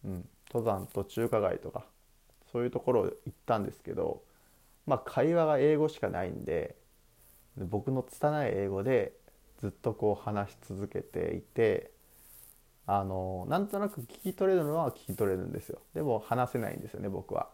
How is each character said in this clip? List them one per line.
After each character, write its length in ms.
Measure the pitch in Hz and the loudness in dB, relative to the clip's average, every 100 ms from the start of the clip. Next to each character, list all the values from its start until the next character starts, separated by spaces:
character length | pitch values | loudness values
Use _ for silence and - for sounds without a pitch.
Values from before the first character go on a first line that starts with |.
う 40 | 101 | -6
ん、 200 | 90 - _ - | -8 -10 _ -6
登 180 | 120 | -2
山 220 | 113 98 98 | 0 -2 -2
と 180 | - | -6
中 240 | 98 - 117 | -4 -2 0
華 120 | 113 | 2
街 180 | 98 87 | 2 0
と 120 | 90 | -6
か、 140 | - - _ _ _ _ _ - | -10 -14 _ _ _ _ _ -8
そ 80 | 120 | -2
う 20 | |
い 60 | 123 | -2
う 20 | |
と 80 | 123 | 0
こ 140 | - | 4
ろ 100 | 123 | 4
行 80 | 95 - - | 4 -2 -12
っ 20 | - - | -12 0
た 120 | 113 | 0
ん 60 | |
で 80 | 98 | 0
す 100 | - | -6
け 120 | - | -6
ど、 280 | - - - - _ _ _ _ _ - | -2 -2 -2 -12 _ _ _ _ _ -2
ま 80 | |
あ、 40 | 131 | -2
会 340 | - - 147 | 0 2 4
話 100 | 170 | 4
が 140 | 156 147 | 4 6
英 160 | 143 | 6
語 140 | 151 156 | 6 2
し 100 | 156 | 0
か 100 | 98 | -4
な 160 | - | -2
い 60 | 92 | -4
ん 140 | - | -4
で、 320 | - 82 - - _ _ _ _ - - _ - | -2 -2 -2 -10 _ _ _ _ -20 -20 _ -10
で、 80 | |
僕 260 | 90 107 107 | -4 -2 0
の 140 | 131 | -2
拙 420 | 123 - 147 151 127 | -2 0 0 2 0
い 60 | |
英 140 | 98 98 | 0 0
語 160 | 98 | 0
で 280 | 104 127 95 - - _ _ - | 2 2 2 -6 -20 _ _ -8
ず 100 | 101 | -8
っ 20 | |
と 200 | - - | -2 -4
こ 240 | 107 110 101 | 2 0 0
う 60 | |
話 300 | - 104 101 | -2 -2 -4
し 40 | - | -8
続 240 | - 95 101 | -10 -6 -4
け 140 | 92 | -6
て 340 | - - 82 | -6 -4 -2
い 60 | - | -4
て、 500 | - - 113 101 - _ _ - - - - - _ _ - | -6 2 4 4 -2 _ _ -20 -20 -20 -20 -20 _ _ 0
あ 160 | 101 | 0
の、 420 | 95 95 92 92 92 | 0 -2 -4 -6 -2
な 100 | 175 | -2
ん 80 | 202 | 0
と 140 | 202 | -2
な 80 | 202 | -4
く 140 | 170 | -4
聞 40 | 120 - | -12 -8
き 120 | 196 | -8
取 180 | 180 190 | 0 4
れ 40 | 190 | 4
る 80 | |
の 120 | 147 156 | 4 2
は 160 | 143 | 0
聞 140 | - - | -4 -10
き 100 | - | 0
取 120 | 101 | 2
れ 80 | 92 | 2
る 120 | 90 | -2
ん 40 | |
で 80 | - | -6
す 60 | - | -8
よ。 120 | - - | -12 -8
で 80 | 160 | -4
も 180 | 151 110 | 0 0
話 320 | - 123 123 | 0 0 2
せ 60 | 123 | 0
な 100 | 110 | -4
い 80 | - | -6
ん 20 | |
で 80 | - | -10
す 60 | |
よ 60 | - | -8
ね、 80 | 98 | -6
僕 260 | 98 95 | -6 -4
は。 160 | 92 - | -4 -4